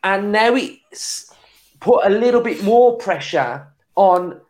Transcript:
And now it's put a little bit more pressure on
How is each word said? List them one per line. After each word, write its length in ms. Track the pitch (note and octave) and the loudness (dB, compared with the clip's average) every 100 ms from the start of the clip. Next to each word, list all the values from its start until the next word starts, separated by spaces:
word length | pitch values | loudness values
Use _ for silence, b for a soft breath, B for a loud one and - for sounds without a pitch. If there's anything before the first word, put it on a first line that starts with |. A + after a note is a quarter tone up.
And 280 | F#3+ G3 G#3 | -2 -2 -2
now 240 | G#3 A3+ | 0 2
it's 800 | C4 C3+ - _ - - - - b b b b _ | 0 -4 -14 _ -16 -12 -14 -16 b b b b _
put 260 | F#3 A#3+ G3 | 0 2 2
a 20 | |
little 320 | G#3 A#3+ A#3+ | 2 2 0
bit 220 | A#3 A3+ | -2 -4
more 340 | G3+ A#3 B3 A#3 | 0 4 4 2
pressure 680 | G3 E3 - D#3+ B2 C3+ - _ _ - | -6 -6 -4 -4 -4 -6 -14 _ _ 0
on 440 | F#3+ F3+ F3+ - _ | 2 2 -2 -12 _